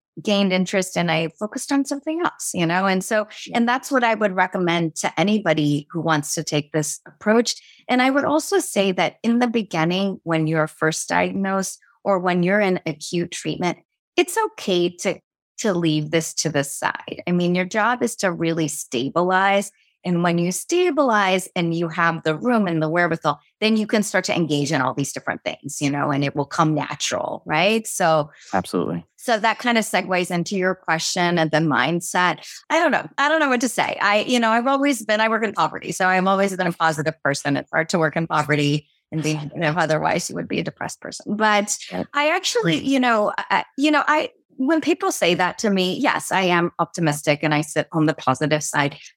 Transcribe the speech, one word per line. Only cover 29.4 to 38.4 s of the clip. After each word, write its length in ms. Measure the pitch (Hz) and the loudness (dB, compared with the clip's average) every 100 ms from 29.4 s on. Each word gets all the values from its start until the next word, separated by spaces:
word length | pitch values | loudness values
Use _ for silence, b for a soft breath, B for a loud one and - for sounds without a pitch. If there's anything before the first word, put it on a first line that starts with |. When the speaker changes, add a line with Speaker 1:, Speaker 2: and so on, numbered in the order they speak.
| 220 214 | 0 0
Speaker 1:
kind 180 | 247 233 | 0 0
of 60 | |
segues 480 | 208 190 180 180 180 | 2 -2 0 0 0
into 240 | 175 165 196 | -2 -2 0
your 180 | 185 | 0
question 640 | 180 - 160 - - 175 170 | -2 -2 -2 -2 0 2 2
and 140 | 160 | 2
the 60 | 156 | 2
mindset. 880 | 160 120 131 170 - 185 180 151 B B - | 2 2 2 0 -2 0 0 -2 B B -2
I 100 | 311 | 2
don't 120 | 339 | 2
know. 180 | 208 - - | 0 -2 -2
I 100 | 285 | 0
don't 140 | 320 | 2
know 80 | 285 | 2
what 120 | 247 | 0
to 80 | 254 | 0
say. 280 | - - - | -2 -2 -2
I, 200 | 202 208 | 0 2
you 180 | - 247 | 2 2
know, 120 | 226 | 2
I've 160 | 226 240 | 2 2
always 380 | 277 285 262 220 | 2 2 0 0
been, 140 | 214 | 0
I 80 | 220 | 2
work 160 | 220 | 0
in 80 | 220 | -2
poverty. 400 | 185 160 - - | 0 -2 -2 -8
So 160 | 170 185 | 0 2
I've 200 | 185 185 | 4 2
always 280 | 196 196 185 | 2 2 0
been 120 | 180 | -2
a 40 | |
positive 500 | 170 160 156 151 - | 0 0 0 -2 -2
person. 340 | 139 139 143 139 | -2 -2 0 -2
It's 120 | - | -2
hard 180 | 160 160 | -2 0
to 100 | 180 | 2
work 160 | 156 170 | 2 0
in 100 | 165 | 0
poverty 640 | 156 | 0